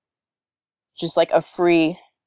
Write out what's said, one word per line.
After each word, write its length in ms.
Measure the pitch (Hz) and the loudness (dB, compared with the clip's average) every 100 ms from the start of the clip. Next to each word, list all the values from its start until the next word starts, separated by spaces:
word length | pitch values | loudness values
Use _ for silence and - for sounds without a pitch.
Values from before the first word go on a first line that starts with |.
| _ _ _ _ _ _ _ _ _ - | _ _ _ _ _ _ _ _ _ -12
just, 200 | 170 - | -4 -2
like, 140 | 220 | 0
a 100 | - | -2
free 580 | - - 349 170 165 180 _ _ | -2 -2 2 2 0 -4 _ _